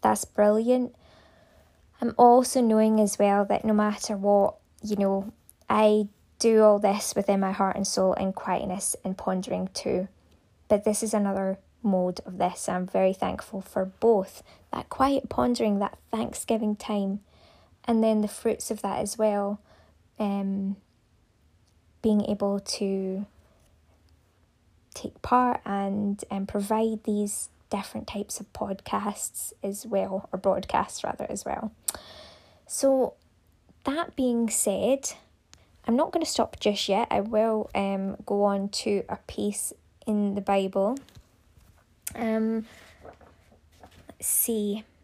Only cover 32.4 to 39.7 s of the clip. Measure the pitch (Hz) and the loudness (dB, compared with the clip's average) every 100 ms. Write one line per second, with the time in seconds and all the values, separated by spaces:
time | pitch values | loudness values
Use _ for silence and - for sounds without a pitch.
32.4 | _ _ _ - 269 269 247 - _ _ | _ _ _ 0 2 4 2 -4 _ _
33.4 | _ _ _ _ - 285 339 - 254 233 | _ _ _ _ -6 -4 -6 -2 0 2
34.4 | 233 - - 190 202 269 269 - _ _ | 0 0 0 0 2 0 -2 -12 _ _
35.4 | _ - _ _ - 233 320 339 320 - | _ -20 _ _ -2 0 2 0 -2 -2
36.4 | 226 - 214 208 - 196 233 - 202 220 | -2 0 -2 -2 0 0 0 -2 0 0
37.4 | 226 220 208 - 196 196 196 196 - 202 | 2 0 -2 -4 -2 -2 -4 -6 -4 0
38.4 | 202 202 202 - - 202 - 190 - - | 2 0 -2 -4 -2 -2 -4 -10 -12 -6
39.4 | 208 202 - | -4 -4 -8